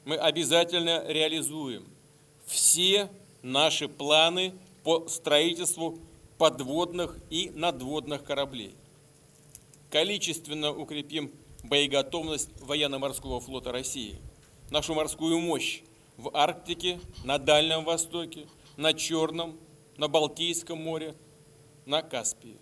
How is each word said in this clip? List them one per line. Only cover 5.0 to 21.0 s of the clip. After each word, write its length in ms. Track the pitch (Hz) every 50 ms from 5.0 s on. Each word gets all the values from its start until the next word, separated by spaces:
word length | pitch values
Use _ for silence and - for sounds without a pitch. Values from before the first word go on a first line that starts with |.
| 165 -
строительству 920 | - - - 160 147 147 156 175 175 165 180 170 - 165 165 165 165 - - - - - - - - -
подводных 800 | 165 156 131 123 139 127 143 160 175 175 175 175 175 156 - - - -
и 220 | 156 165 190 180
надводных 720 | 180 151 160 175 156 127 127 131 147 156 127 135 147 139 -
кораблей. 520 | - 147 135 139 135 127 120 107 98 - - - - - - - - - - - - - - - - - - - - - - - -
Количественно 840 | - 151 165 190 208 196 - 170 156 - - 143 151 156 151 147
укрепим 600 | 147 - 151 - 156 151 147 147 - 156 147 139 - - - - - - -
боеготовность 840 | 120 143 143 143 139 131 139 135 - - 175 156 160 156 143 - - - -
военно-морского 760 | 147 127 147 151 147 143 139 135 135 139 127 - - 135 131 123
флота 320 | 120 - 131 127 120 131
России, 460 | 120 127 131 - - 143 113 104 95 - - - - - - - - - - -
нашу 260 | 143 151 147 - 160
морскую 440 | 156 156 147 - - 156 160 165 170
мощь 420 | 170 175 160 131 - - - - - - - - - - -
в 200 | - 120 139 -
Арктике, 640 | - 147 160 170 175 - - 175 170 175 180 180 175 - - - - -
на 140 | 127 139 147
Дальнем 460 | 131 139 151 151 156 160 160 160 160
Востоке, 640 | 160 165 165 165 - 170 170 165 160 156 151 151 147 - - - - -
на 180 | - 143 160 156
Черном, 600 | 156 - - 165 160 160 156 156 170 170 165 160 - - - - - - - - -
на 100 | 147 151
Балтийском 720 | 143 160 151 147 147 - 165 170 170 165 - - 170 160
море, 320 | 160 160 160 160